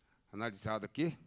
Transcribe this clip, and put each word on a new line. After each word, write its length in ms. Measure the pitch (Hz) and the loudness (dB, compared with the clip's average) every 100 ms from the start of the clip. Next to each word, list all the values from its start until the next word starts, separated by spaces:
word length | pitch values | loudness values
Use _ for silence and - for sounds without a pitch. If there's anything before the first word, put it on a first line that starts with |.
| _ _ - | _ _ -10
analisado 540 | 101 113 95 110 110 | -2 -2 -2 0 0
aqui, 340 | 101 - 165 151 | 0 2 2 0